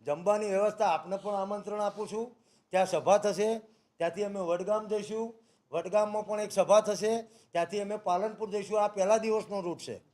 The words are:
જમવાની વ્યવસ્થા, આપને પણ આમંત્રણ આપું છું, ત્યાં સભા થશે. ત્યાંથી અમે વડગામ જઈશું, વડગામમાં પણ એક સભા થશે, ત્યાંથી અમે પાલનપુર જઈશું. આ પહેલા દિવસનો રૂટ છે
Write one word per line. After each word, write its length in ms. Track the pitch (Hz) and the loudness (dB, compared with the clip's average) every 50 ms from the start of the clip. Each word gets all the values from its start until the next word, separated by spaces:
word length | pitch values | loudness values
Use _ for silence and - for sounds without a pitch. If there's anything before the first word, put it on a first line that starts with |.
| 113 | -4
જમવાની 420 | 143 147 160 175 196 208 208 214 | -4 -4 -2 2 2 2 2 0
વ્યવસ્થા, 400 | 208 190 190 208 214 202 - 214 | 0 0 2 2 0 0 2 2
આપને 300 | 190 165 156 160 175 190 | 2 2 0 -2 -4 -8
પણ 180 | 190 190 208 208 | -6 -6 -4 -4
આમંત્રણ 460 | 196 190 196 208 208 196 208 208 208 | -4 -4 -4 -6 -8 -6 -6 -4 -2
આપું 280 | 208 202 196 202 214 190 | -2 -4 -4 -4 -8 -6
છું, 280 | 185 220 233 247 - _ _ _ _ _ _ _ | -6 -8 -8 -8 -12 _ _ _ _ _ _ _
ત્યાં 160 | - 185 190 | 0 2 2
સભા 320 | 185 180 160 139 165 196 208 | 2 0 0 4 4 4 4
થશે. 400 | 214 208 180 175 208 220 226 220 - - _ _ _ _ _ | 4 2 0 2 0 0 0 -2 -6 -14 _ _ _ _ _
ત્યાંથી 260 | _ 165 170 165 190 208 | _ -2 -2 -2 -2 -4
અમે 180 | 202 202 196 | -4 -4 -4
વડગામ 460 | 185 165 170 175 185 185 214 214 220 | -2 0 0 -2 0 0 0 0 0
જઈશું, 480 | 208 214 208 196 160 214 220 226 226 226 - _ _ _ _ _ _ 143 | -2 -4 -4 -4 -4 -6 -6 -6 -6 -8 -16 _ _ _ _ _ _ -6
વડગામમાં 540 | 165 170 185 180 208 214 208 208 214 202 | -6 -4 0 2 2 2 2 -2 -6 -4
પણ 140 | 185 214 208 | -4 -4 -4
એક 120 | 214 208 - | -4 -2 0
સભા 280 | 196 180 156 196 214 | 0 4 8 8 6
થશે, 420 | 208 208 208 185 208 214 226 233 220 | 6 4 -2 0 0 0 0 0 -2
ત્યાંથી 580 | - - - _ _ - 170 170 170 196 208 | -8 -18 -20 _ _ -2 -2 -2 0 -2 -4
અમે 160 | 202 196 208 | -4 -4 -6
પાલનપુર 540 | 214 - 190 175 180 202 220 214 - 220 202 | -4 0 0 0 2 0 -2 -4 -6 -8 -4
જઈશું. 340 | 190 208 190 - 208 214 208 | -4 -6 -4 0 2 2 2
આ 40 | 208 | 2
પહેલા 300 | 208 190 185 196 220 226 | 2 0 4 4 4 4
દિવસનો 420 | 202 220 220 220 196 156 202 196 | 4 2 0 0 -2 -4 -6 -6
રૂટ 180 | 180 175 165 135 | -4 -6 -6 -6
છે 220 | - - 110 90 - _ | -8 -12 -12 -12 -14 _